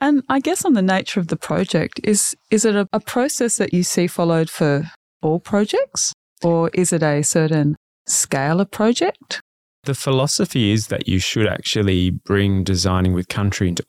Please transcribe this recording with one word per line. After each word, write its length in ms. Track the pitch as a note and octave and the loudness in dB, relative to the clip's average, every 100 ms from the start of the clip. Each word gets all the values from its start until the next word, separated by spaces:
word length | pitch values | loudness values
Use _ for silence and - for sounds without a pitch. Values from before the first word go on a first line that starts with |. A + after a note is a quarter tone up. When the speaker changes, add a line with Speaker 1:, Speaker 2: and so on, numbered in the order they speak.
Speaker 1:
And 220 | C#4+ C#4+ - | 0 0 0
I 100 | C4+ | -2
guess 260 | D4+ F#4 | 0 -2
on 100 | F#4+ | 2
the 80 | A3 | 2
nature 360 | F#3+ F#3+ - G3+ | 2 0 -2 -4
of 80 | E3 | -2
the 80 | - | -4
project, 640 | - D#3+ F#3+ D#3+ - - | -4 -2 0 0 -2 -4
is, 320 | - G#3 - - - | -2 0 0 -6 -2
is 140 | G#3+ | 0
it 120 | A3 G3+ | 2 0
a, 120 | F#3+ | 0
a 80 | G#3+ | -4
process 560 | - B3 C#4+ - A#3+ - | -4 -2 -2 0 -2 0
that 180 | G3+ | 0
you 80 | F3+ | 0
see 240 | F3+ - F3 | 0 0 -2
followed 420 | - E3+ E3 D#3+ | 0 0 2 0
for 340 | - D#3 C#3+ D#3+ - _ - | 0 0 0 -2 -12 _ -6
all 180 | D#3 E3 | -2 -2
projects? 720 | - G3+ G#3+ A#4 C#5 - - - _ - | 0 0 0 0 -2 -2 -6 -6 _ -4
Or 280 | E3+ E3 E3 | 0 2 0
is 180 | F3+ F3 | 0 0
it 100 | E3 | 2
a 200 | D#3 D3 | 0 0
certain 540 | D3 E3 D#3 D#3 D3 D3+ _ _ - | 0 2 2 2 0 -2 _ _ -6
scale 540 | - - C#3 C#3+ E3+ | -4 -2 -2 0 0
of 100 | G3 | 0
project? 680 | - G#3+ B3 F4+ - - - - _ _ _ | 0 0 2 -2 -4 -10 -12 -14 _ _ _
Speaker 2:
The 100 | - | -6
philosophy 760 | C3 C#3+ C3 C#3+ - F#3+ C3 G#2 | -4 0 2 2 0 0 2 2
is 160 | G#2+ - | 2 0
that 180 | - - | -6 -2
you 100 | F#2 | -2
should 280 | - A2+ G2+ | 0 0 0
actually 640 | F#2 - A2 G2 F#2 F#2 | -2 -4 0 2 2 2
bring 540 | - - G2 G2+ F#2+ | -2 -2 0 2 2
designing 480 | F#2 F2+ F#2 F#2 F#2 | 0 0 2 2 2
with 160 | F2+ F#2 | 0 -2
country 400 | - G2+ - F#2 | -2 -2 0 -2
into 160 | E2+ | -2